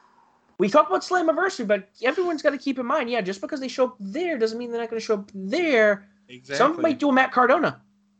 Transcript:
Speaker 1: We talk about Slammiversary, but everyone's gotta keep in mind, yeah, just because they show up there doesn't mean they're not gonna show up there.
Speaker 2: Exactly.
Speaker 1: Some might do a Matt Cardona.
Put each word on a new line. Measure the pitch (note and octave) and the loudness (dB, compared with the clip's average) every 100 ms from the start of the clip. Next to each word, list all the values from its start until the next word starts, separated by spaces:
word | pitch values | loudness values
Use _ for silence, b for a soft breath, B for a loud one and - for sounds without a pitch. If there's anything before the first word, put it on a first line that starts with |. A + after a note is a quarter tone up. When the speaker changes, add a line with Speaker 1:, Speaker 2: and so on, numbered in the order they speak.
| _ _ _ _ _ _ | _ _ _ _ _ _
Speaker 1:
We | G3 | 2
talk | C#4+ D4+ | 4 4
about | - | 0
Slammiversary, | - F4+ D#4+ D#4 F#4 - G#3 | 0 0 2 0 0 -2 -2
but | G#3 G3 _ | -2 -2 _
everyone's | B3+ D#4+ F4+ D#4+ | -2 0 -2 0
gotta | D4+ C#4 | 0 -2
keep | - C4 | -6 -4
in | A#3+ | -2
mind, | D4+ A#3+ | -2 0
yeah, | A#3+ | -2
just | F3+ F#3+ | -2 -6
because | D4+ D4 | -8 -8
they | C4 | -8
show | B3 B3+ | -2 -2
up | - | -2
there | G3 A3+ F4+ C#4+ | -10 -6 -4 0
doesn't | A3 A3+ | -2 -2
mean | A#3+ | -6
they're | A#3 | -6
not | A#3 | -6
gonna | A3+ | -6
show | A3 G#3+ | -2 -4
up | G3+ | -4
there. | G3 F#3+ C#4+ E4+ B3 G#3+ G3+ - _ _ | -12 -4 -2 2 4 4 2 -6 _ _
Speaker 2:
Exactly. | B2+ C3 C#3 | -20 -8 2
Speaker 1:
Some | C4 E4+ | 2 2
might | D#4+ B3+ | 0 2
do | D4 | 2
a | |
Matt | C4 C4 | 4 2
Cardona. | - A#3+ D#4+ C4 - _ _ _ | 4 4 4 2 -4 _ _ _